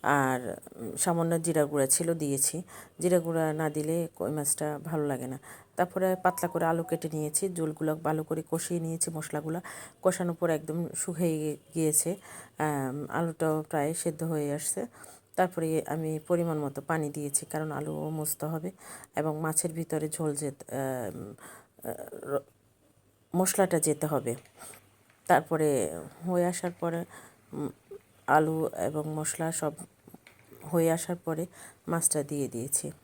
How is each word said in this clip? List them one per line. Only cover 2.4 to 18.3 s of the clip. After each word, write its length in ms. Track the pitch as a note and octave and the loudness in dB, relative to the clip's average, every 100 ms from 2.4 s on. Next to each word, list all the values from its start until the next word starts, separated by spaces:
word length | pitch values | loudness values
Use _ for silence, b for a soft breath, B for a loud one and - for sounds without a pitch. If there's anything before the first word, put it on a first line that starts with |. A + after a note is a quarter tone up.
| - D#3+ F3+ B B - | 0 -2 -8 B B -2
জিরা 200 | E3+ F3+ | 4 4
গুঁড়া 340 | E3 E3 D#3+ | 4 2 2
না 160 | D#3 D#3 | 2 0
দিলে 380 | D3+ D3+ E3 E3 - | 0 0 0 -2 -2
কই 160 | G2 | -2
মাছটা 480 | D3+ C#3+ - D3+ D3 | 0 0 0 -2 -4
ভালো 240 | D#3 D#3 D3 | -2 -2 0
লাগে 200 | C3 B2+ | -2 -4
না। 120 | C3 B B B - | -8 B B B -2
তারপরে 400 | F3+ F#3+ F#3 F#3 | 0 2 0 4
পাতলা 320 | F#3 F3+ E3+ | 2 2 -2
করে 180 | F3 E3 | 2 2
আলু 180 | E3 | 2
কেটে 260 | E3 E3 D#3+ | 0 -2 -2
নিয়েছি, 400 | D#3 D3+ D3+ G3 | -2 -2 0 -2
ঝোলগুলো 420 | E3+ D#3 D#3 D#3 D#3 | -2 -4 0 -2 0
ভালো 280 | D#3 D#3 | 0 0
করে 200 | D#3+ D#3+ D#3 | 0 -4 -2
কষিয়ে 280 | E3 - F3 | -4 0 -2
নিয়েছি, 320 | E3 E3 - | -2 -2 -4
মশলাগুলো 500 | E3 D#3 D3+ D#3+ E3 B B B - | -4 -4 -4 -2 -6 B B B 2
কষানোর 340 | F#3 F3+ F3 E3 | 2 4 0 2
পর 140 | F3 | 2
একদম 380 | D#3 D#3 D#3+ E3+ - | 2 0 -4 -2 -4
শুকিয়ে 420 | - D#3+ F3 D#3 | -4 0 2 2
গি-, 180 | D3+ D3 - E3 | -2 -4 -6 0
গিয়েছে। 400 | D#3 D3 E3 F3+ B B B - | 4 4 2 -4 B B B -2
আম, 500 | D#3 C#3+ C3+ C#3+ D3 | 0 2 -2 -4 -2
আলুটাও 540 | C#3 E3+ D#3+ D#3+ D#3 D#3 | 0 -2 0 2 2 0
প্রায় 240 | D#3+ C#3+ | 0 0
সেদ্ধ 300 | E3 F3 D3+ | 0 -2 -2
হয়ে 300 | E3 D#3 D3 | -2 0 0
আসছে। 320 | D3 D3+ - A#3+ B B B B - | -2 -2 -4 -6 B B B B 0
তারপরে 480 | F3+ F3+ D#3+ D#3+ - | 0 2 0 0 0
আমি 320 | D#3 D#3+ D#3 | -2 -2 -4
পরিমাণ 380 | - F3 E3+ D#3 | 2 2 2 0
মতো 240 | C#3+ C#3 | -2 -6
পানি 280 | C#3 D#3+ D3 | -2 0 0
দিয়েছি, 360 | D3+ D3 C#3 D#3 | -2 -2 -2 -2
কারণ 260 | D#3 D#3 | -4 -2
আলুও 380 | C#3+ D3+ D3+ D3+ | -4 -4 -4 -2
মুছতে 360 | D#3+ D3+ | -2 -4